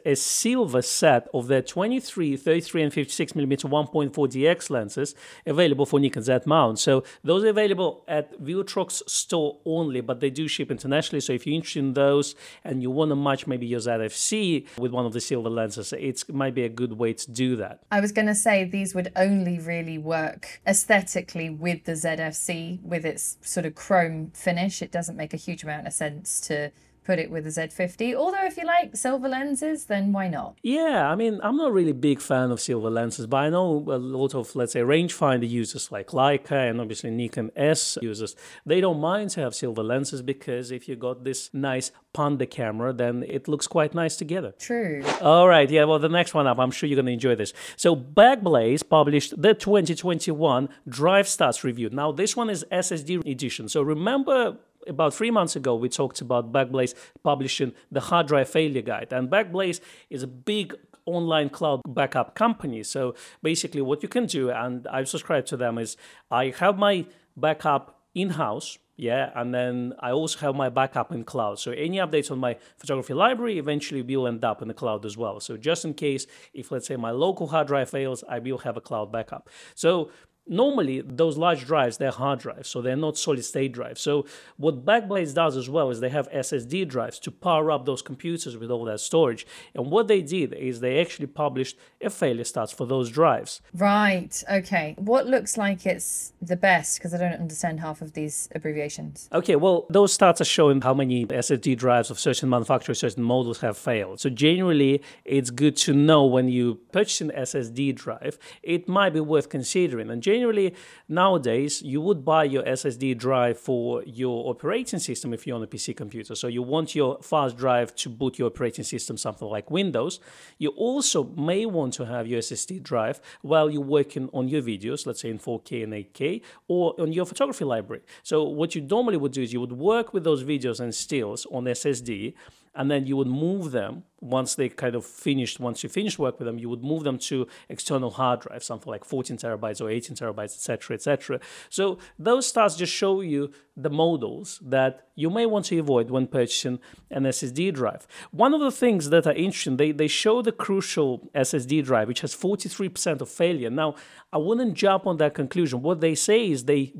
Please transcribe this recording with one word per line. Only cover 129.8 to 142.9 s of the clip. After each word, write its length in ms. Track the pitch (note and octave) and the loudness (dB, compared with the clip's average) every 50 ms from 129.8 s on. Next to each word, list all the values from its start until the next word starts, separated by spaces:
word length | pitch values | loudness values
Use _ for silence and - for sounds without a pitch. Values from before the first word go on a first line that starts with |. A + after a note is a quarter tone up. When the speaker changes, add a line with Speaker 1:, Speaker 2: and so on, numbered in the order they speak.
| D#3 G3+ A3+ A#3 A3+ A3+ | 0 2 2 2 0 -2
Speaker 1:
with 120 | - F#3+ D#3 | -4 -2 0
those 200 | E3 D3+ C3+ B2+ | 2 0 0 0
videos 360 | C#3+ D3+ C#3 B2 B2 A2 A#2 | -2 -4 -2 -2 -4 -4 -4
and 140 | A#2+ A#2 G#2+ | -6 -6 -6
stills 520 | - - - D#3 C3+ A2 G2+ A2+ A#2+ - | -8 -6 -4 -4 -2 -2 -4 -6 -8 -10
on 200 | - - B2+ B2 | -8 -8 -6 -4
S 200 | B2+ A#2+ - - | -4 -4 -2 0
S 160 | D3 C3+ A#2+ | -2 -2 -2
D, 320 | B2 A#2 A2 G2 G#2 C3 - - - - - _ _ _ - | -4 -8 -6 -6 -6 -8 -10 -12 -20 -20 -20 _ _ _ -8
and 160 | C3+ C3+ C#3 | -4 -2 0
then 160 | D3 C#3 C3+ | 0 0 0
you 100 | C3+ C3+ | 0 0
would 100 | C3+ C3+ | 0 0
move 440 | B2+ B2+ C#3+ D#3+ F3 G3 G3 E3+ D3 | 0 0 -2 0 -2 -2 -2 -4 -4
them 320 | C3 A#2 G2 G#2 - F3 - _ _ - | -4 -4 -4 -4 -8 -12 -16 _ _ -14
once 360 | - B2 B2+ C3 B2+ - - | -6 -2 -2 -2 0 -2 -2
they 140 | - C3 A#2+ | -2 -2 -4
kind 260 | - - C3+ B2 A#2 | -4 -4 -4 -2 -2
of 100 | A#2+ - | -4 -6
finished, 560 | - - - - D3 C#3 C3+ B2 - - - | -10 -12 -6 -2 0 0 0 0 -4 -6 -6
once 220 | B2 A#2+ A2+ - | -6 -6 -6 -6
you 80 | - A2+ | -8 -6
finish 280 | - F#3+ G#3+ G#3 - - | -4 -4 -4 -2 -2 -2
work 200 | C#3+ B2+ - - | -2 -2 -2 -4
with 80 | C3 | -6
them, 120 | A#2 A#2 A#2 | -8 -6 -6
you 120 | A#2 A#2 | -8 -8
would 120 | A#2+ A#2+ | -8 -6
move 220 | B2+ C#3+ D#3 D#3+ D3+ | -4 -4 -4 -2 -2
them 140 | C#3+ B2+ B2+ | -4 -4 -4
to 280 | - - C#3+ C3 A#2+ - - - - - | -4 -4 -2 -4 -4 -4 -8 -20 -18 -16
external 420 | C#3+ - - - D3 C3 B2+ A#2 | -12 -10 -6 -2 -2 -2 -2 -2
hard 300 | G2 - C3 B2 B2 A#2+ | -2 0 2 2 2 0
drive, 240 | - - - A#2+ - | -4 -10 -14 -12 -10
something 260 | - A#2 G#2+ - C3+ | -10 -10 -10 -10 -10
like 140 | G#2+ G2+ - | -12 -12 -10
fourteen 320 | - C3+ C3 B2+ - B2+ | -6 -6 -6 -6 -6 -8
terabytes 440 | A2 - A#2 A2 G#2 A2 G#2+ G#2 - | -8 -6 -6 -6 -4 -4 -6 -6 -4
or 100 | A2 G#2+ | -4 -4
eighteen 260 | A2 A#2+ A#2 - C3 | -4 -4 -4 -8 -10
terabytes, 380 | - B2 A2+ G2 G#2 G#2 G2+ - | -8 -8 -8 -6 -6 -8 -10 -10
et 60 | - | -10
cetera, 340 | - - A#2 G#2+ - - A2+ | -6 -6 -6 -6 -6 -8 -8
et 80 | G#2+ | -4
cetera. 360 | - C#3+ C#3+ C3+ - - C3+ - - - - - - - | -2 0 0 0 -2 -4 -6 -6 -8 -12 -20 -20 -16 -8
So 300 | - F#3 G3 G3 F#3 - - - _ - | -4 -2 -2 -2 -2 -4 -10 -20 _ -4
those 320 | D#3 A3 A#3+ C4+ B3+ - | 0 2 2 2 2 0
stats 280 | - A#3 G#3+ G3 D#3+ E3 | 2 4 4 4 2 0
just 140 | F3+ E3 | -4 -4